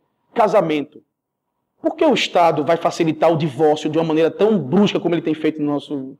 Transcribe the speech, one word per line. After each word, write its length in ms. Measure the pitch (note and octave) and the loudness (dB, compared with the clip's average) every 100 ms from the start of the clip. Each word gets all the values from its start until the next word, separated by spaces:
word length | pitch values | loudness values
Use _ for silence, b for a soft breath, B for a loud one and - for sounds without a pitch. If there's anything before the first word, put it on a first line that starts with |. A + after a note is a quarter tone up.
| _ _ _ | _ _ _
casamento. 680 | - G#3+ G3+ E3+ D3+ C#3 - _ _ _ _ _ _ _ _ | -2 2 2 0 -2 -6 -14 _ _ _ _ _ _ _ _
Por 140 | D#4+ | -6
que 100 | - | 0
o 100 | D#4+ | 2
Estado 500 | A3+ - F#3+ E3 D3+ | 2 0 2 2 2
vai 120 | D3 E3 | 0 0
facilitar 540 | E3+ - E3+ - E3 | -2 -2 -2 2 2
o 60 | E3 | 2
divórcio 520 | D#3+ B2 D#3 D3+ D#3+ | -2 0 2 2 0
de 80 | D3+ | -2
uma 80 | |
maneira 240 | E3 D#3 D#3+ | 0 0 0
tão 300 | - G3+ G#3+ | 2 0 2
brusca 400 | C3 F3 G3+ E3 | 0 2 2 2
como 160 | F3 | -2
ele 80 | E3+ | -2
tem 120 | D#3+ | -2
feito 260 | D#3 D#3 D3+ | -2 -4 -2
no 120 | D3 | -4
nosso... 460 | C#3+ - D3 C3 C#3+ | -4 -6 -10 -10 -12